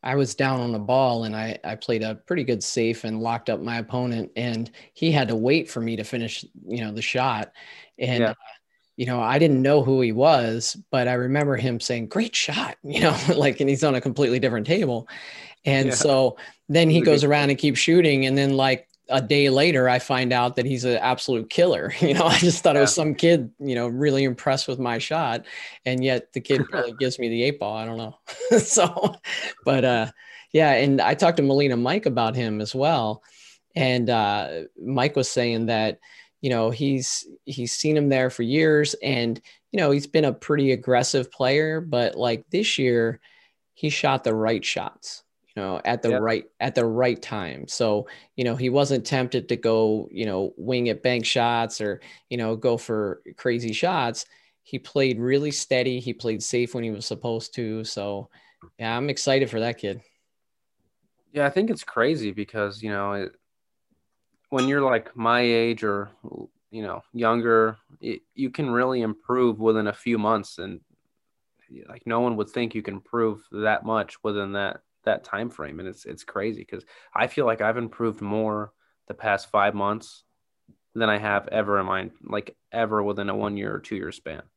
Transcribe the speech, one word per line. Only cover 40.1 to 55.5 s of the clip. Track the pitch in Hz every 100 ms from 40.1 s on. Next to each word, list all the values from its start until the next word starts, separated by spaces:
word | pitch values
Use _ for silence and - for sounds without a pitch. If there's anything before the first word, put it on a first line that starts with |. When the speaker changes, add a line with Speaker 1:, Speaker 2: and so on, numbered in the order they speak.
| 160 147
Speaker 1:
a |
pretty | 120 - 147 139
aggressive | 127 127 123 127 139 127
player, | - 131 143 156 160
but, | 170 127 117 -
like, | 120 117 -
this | 175 220 -
year | 131 117 113 123 _ _ _ _ _ _
he | 156
shot | 147 147 135
the | - 110
right | 110 113
shots, | - - 98 - - - _ _ _
you | -
know, | 95 90 -
at | 120
the | 117
Speaker 2:
Yeah. | 123
Speaker 1:
right, | 113 113 - _
at | 127 127
the | 117
right | 113 127 120
time. | - 107 87 65 -
So, | - 117 104 104 - _ -
you |
know, | 123 113
he | 127
wasn't | 131 139 135 110
tempted | 135 123 127 -
to | 120
go, | 113 113 110 107 -
you | - 107
know, | 95 98 -
wing | 95 127 120
at | 110
bank | 127 123 113
shots | - 117 117 113 -
or, | 107 98 - - _
you | 123
know, | 113 113
go | 127 117
for | - 110 104 90 - -
crazy | 127 120 117
shots. | 107 175 180 123 - - _ _ _
He | _ 135
played | - - 135 117
really | 123 139 151